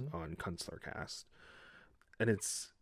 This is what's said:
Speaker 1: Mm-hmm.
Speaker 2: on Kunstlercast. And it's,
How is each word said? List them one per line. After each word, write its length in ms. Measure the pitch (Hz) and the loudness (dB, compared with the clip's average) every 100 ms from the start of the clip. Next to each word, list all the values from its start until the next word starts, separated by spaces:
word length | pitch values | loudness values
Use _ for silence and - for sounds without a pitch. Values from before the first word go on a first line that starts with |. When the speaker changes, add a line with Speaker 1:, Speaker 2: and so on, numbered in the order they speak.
Speaker 1:
Mm-hmm. 140 | 135 165 | 0 -2
Speaker 2:
on 200 | 160 170 | -2 -2
Kunstlercast. 920 | - 85 - - - - - - - - - - - - - - - - | -2 -2 -4 -6 -6 -4 -4 -6 -10 -20 -20 -18 -18 -20 -20 -20 -20 6
And 120 | 110 | 6
it's, 420 | 101 - - - - | 8 4 -2 -4 -2